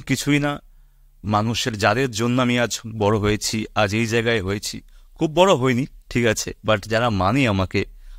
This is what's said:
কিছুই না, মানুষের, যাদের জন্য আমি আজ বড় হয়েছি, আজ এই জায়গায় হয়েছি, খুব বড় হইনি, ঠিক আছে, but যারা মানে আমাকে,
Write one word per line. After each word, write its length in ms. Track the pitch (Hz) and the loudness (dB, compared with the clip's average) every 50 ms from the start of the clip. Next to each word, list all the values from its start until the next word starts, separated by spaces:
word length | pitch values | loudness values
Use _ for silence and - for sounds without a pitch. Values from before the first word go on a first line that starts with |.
| - - | 0 -2
কিছুই 300 | 135 - - 143 147 143 143 | -2 -2 0 0 0 0 0
না, 60 | 143 147 - - - - - - - _ _ - _ _ - - 98 107 | -2 -4 -6 -12 -18 -20 -20 -20 -20 _ _ -20 _ _ -10 -4 -2 0
মানুষের, 380 | 104 110 117 113 - - 131 110 101 104 | 0 0 0 -2 -4 -4 -4 -2 0 2
যাদের 260 | 104 107 123 139 131 110 101 | 2 2 2 0 0 0 -2
জন্য 180 | 117 120 123 131 127 | 0 0 2 2 2
আমি 100 | 123 120 123 120 | 2 2 0 0
আজ 100 | 110 - - - 113 110 110 101 | -2 -4 -6 -10 -8 -4 0 2
বড় 120 | 101 110 104 101 | 2 2 2 2
হয়েছি, 340 | 104 107 101 - - - 110 107 - - 101 | 0 0 0 -2 -4 -4 -4 -6 -4 -2 0
আজ 80 | 107 98 98 110 | 0 0 0 0
এই 60 | 117 104 113 | -2 0 0
জায়গায় 280 | 117 113 117 117 110 90 | 0 0 0 0 0 -2
হয়েছি, 300 | 95 101 107 - - - 113 - - - - - - - | -2 -4 -4 -6 -8 -10 -12 -14 -20 -20 -20 -20 -18 -6
খুব 120 | - 160 160 147 170 | -4 -4 0 4 4
বড় 120 | 185 196 180 127 | 6 6 6 4
হইনি, 240 | 123 131 127 117 143 - - - - - | 2 2 2 0 -2 -4 -8 -16 -12 -6
ঠিক 140 | - 123 120 113 107 | -2 0 2 2 0
আছে, 160 | - - - - - - | 0 -4 -8 -10 -6 -2
but 120 | 104 107 101 - 107 113 | 0 0 0 0 -2 -2
যারা 140 | 113 120 120 104 95 | 0 0 0 0 0
মানে 200 | 90 95 117 139 135 113 98 | 2 2 2 2 2 2 2
আমাকে, 280 | 95 95 - - 101 92 - - - - - - | 0 0 -2 -2 -4 -4 -4 -8 -16 -20 -20 -20